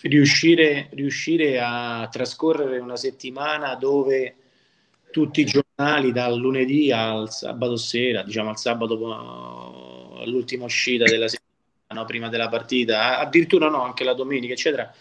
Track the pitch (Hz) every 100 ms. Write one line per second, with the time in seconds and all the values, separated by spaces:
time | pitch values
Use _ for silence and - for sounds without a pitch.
0 | - 147 139 - 165 170 156 143 135 139
1 | 139 - - 165 151 127 120 120 120 117
2 | 113 117 123 - 160 156 139 127 123 123
3 | 131 131 127 131 147 151 143 123 131 143
4 | 135 135 127 - _ _ _ _ _ _
5 | _ 156 151 - 135 139 - - 143 151
6 | 131 120 123 120 131 131 131 143 143 117
7 | 113 110 110 - - 120 123 117 - 120
8 | 127 113 95 110 107 110 120 117 113 113
9 | 113 110 120 120 60 60 62 64 62 62
10 | 62 62 117 127 120 127 120 - - 123
11 | 113 113 113 - - _ _ _ _ 110
12 | 110 120 117 117 113 117 - 127 113 110
13 | 120 123 151 156 165 190 156 147 123 120
14 | 127 127 131 139 120 123 165 135 110 -